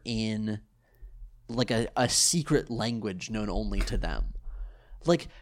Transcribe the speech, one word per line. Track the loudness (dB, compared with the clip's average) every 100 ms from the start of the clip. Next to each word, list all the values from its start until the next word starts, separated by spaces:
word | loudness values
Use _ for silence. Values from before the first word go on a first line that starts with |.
| -2
in, | -2 0 0 -2 -4 -8 _ _ -20 -18 -16 -18 -18 -6
like, | 0 2
a, | 2 2 2
a | 2
secret | 4 4 4 4 2 2
language | -2 -2 -2 -4 -6 -4
known | -2 0
only | 0 0 0
to | 0 0
them. | 0 -2 -2 -4 -8 -8 -10 -12 -20 -6 2
Like, | 2 2 -12